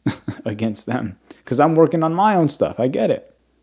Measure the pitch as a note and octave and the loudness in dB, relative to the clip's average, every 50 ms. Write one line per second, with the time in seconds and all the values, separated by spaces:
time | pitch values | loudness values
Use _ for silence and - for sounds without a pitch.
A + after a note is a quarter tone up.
0 | - - - - - - - - - A2 G#2 G#2+ A2+ A2 G#2 - - - A#2+ B2 | -6 -6 -6 -6 -8 -12 -12 -8 -8 -8 -6 -4 -4 -4 -4 -4 -4 -4 -4 -4
1 | A2+ G2+ F#2 - _ - - _ _ - B2 B2 D3 D#3+ D#3+ D#3+ E3 - F3 E3 | -6 -8 -10 -14 _ -20 -20 _ _ -4 0 2 2 4 4 4 4 4 2 0
2 | D#3+ D#3+ E3 F3+ G3+ A3 G3+ F3 D#3+ C#3+ - - - - - - A#2+ C3 - - | 0 0 0 2 2 2 4 4 2 2 0 0 -2 -2 -2 -2 -2 -2 0 0
3 | A3 - - - - - _ _ _ _ _ _ | 0 0 -2 -2 -6 -14 _ _ _ _ _ _